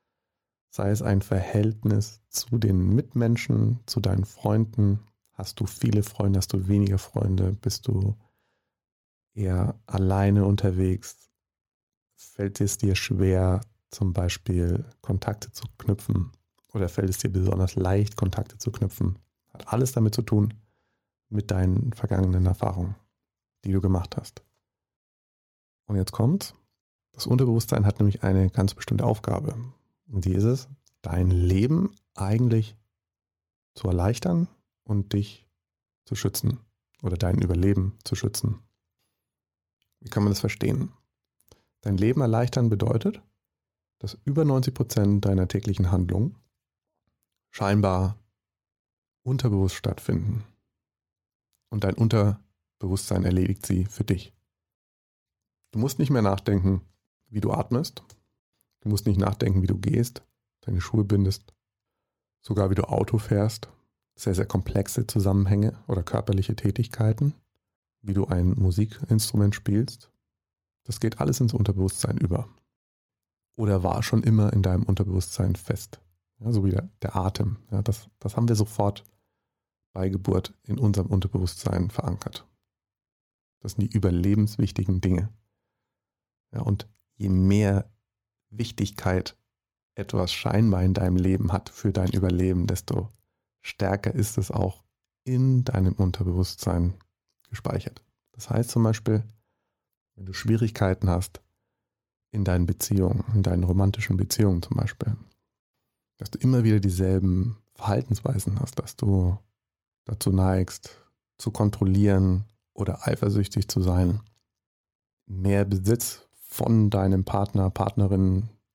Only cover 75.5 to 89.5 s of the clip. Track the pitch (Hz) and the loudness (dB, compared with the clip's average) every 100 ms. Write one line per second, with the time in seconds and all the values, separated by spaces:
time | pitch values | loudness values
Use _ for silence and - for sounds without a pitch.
75.5 | 92 - 107 - - _ _ _ _ 110 | -2 -4 -8 -8 -20 _ _ _ _ -4
76.5 | 110 98 90 185 - - 95 92 - 107 | 0 0 0 -4 -8 -6 -2 -4 -2 -4
77.5 | 101 - 101 101 104 - _ 101 113 117 | -6 -6 -4 -2 -4 -8 _ -6 -2 0
78.5 | 107 104 - 101 101 - _ _ _ _ | 2 0 -2 -4 -4 -14 _ _ _ _
79.5 | _ _ _ _ 95 95 95 95 95 - | _ _ _ _ -6 -4 -2 0 -2 -2
80.5 | - - 104 107 98 - 98 95 98 90 | -12 -8 -2 0 0 0 0 0 -2 -4
81.5 | - - - 87 - 82 - - - - | -4 -4 -2 -2 -4 -6 -6 -10 -14 -20
82.5 | _ _ _ _ _ _ _ _ _ _ | _ _ _ _ _ _ _ _ _ _
83.5 | _ 101 - 107 107 95 87 95 104 104 | _ -8 -4 -2 2 2 2 2 2 2
84.5 | - 101 - 95 92 92 90 107 - _ | 0 -2 0 -2 0 0 0 -2 -8 _
85.5 | _ _ _ _ _ _ _ _ _ _ | _ _ _ _ _ _ _ _ _ _
86.5 | 113 - 101 - _ _ - 101 92 95 | -6 -2 -2 -4 _ _ -6 0 4 4
87.5 | 101 101 98 - _ _ _ _ _ _ | 4 4 2 -2 _ _ _ _ _ _
88.5 | 107 117 - 104 - 95 92 - - _ | -10 -8 -4 -6 -4 -2 -2 -4 -14 _